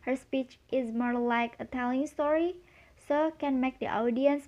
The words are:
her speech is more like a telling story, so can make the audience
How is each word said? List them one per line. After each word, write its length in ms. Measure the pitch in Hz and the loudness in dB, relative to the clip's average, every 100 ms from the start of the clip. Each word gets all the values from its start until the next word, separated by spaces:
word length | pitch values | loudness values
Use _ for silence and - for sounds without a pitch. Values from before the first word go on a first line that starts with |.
her 120 | - | -4
speech 460 | 262 - 269 254 - _ | -4 -2 -4 -4 -10 _
is 220 | 262 240 | -2 -2
more 220 | 226 247 | -2 0
like 420 | 240 240 233 233 - | 0 0 0 0 -4
a 60 | |
telling 420 | - 262 247 254 302 | -8 -4 -2 -2 -2
story, 480 | - 294 311 349 359 - - - - - | -2 0 2 0 -4 -14 -20 -20 -20 -2
so 240 | 294 311 311 | 0 0 0
can 240 | 285 262 | -2 0
make 200 | 262 254 | 0 -2
the 80 | - | -4
audience 580 | 208 233 240 277 285 | 0 0 2 2 2